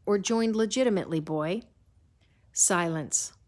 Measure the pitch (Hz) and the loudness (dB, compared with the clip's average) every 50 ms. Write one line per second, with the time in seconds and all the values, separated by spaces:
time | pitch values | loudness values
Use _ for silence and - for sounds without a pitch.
0 | _ - 208 202 190 - 233 226 226 226 220 220 220 208 214 254 262 247 214 185 | _ 0 0 0 0 0 0 0 0 0 2 0 0 0 2 2 2 2 2 0
1 | - - 165 160 156 156 156 156 151 160 185 226 - - _ _ _ _ _ _ | 0 -2 -2 -4 -2 -2 -2 -2 -2 -2 -4 -6 -8 -12 _ _ _ _ _ _
2 | _ _ _ _ _ _ _ _ _ _ - - - - 196 175 175 170 165 160 | _ _ _ _ _ _ _ _ _ _ -2 0 2 2 2 2 2 0 -2 -2
3 | 147 - - - - - - _ _ | -4 -2 -4 -4 -4 -4 -10 _ _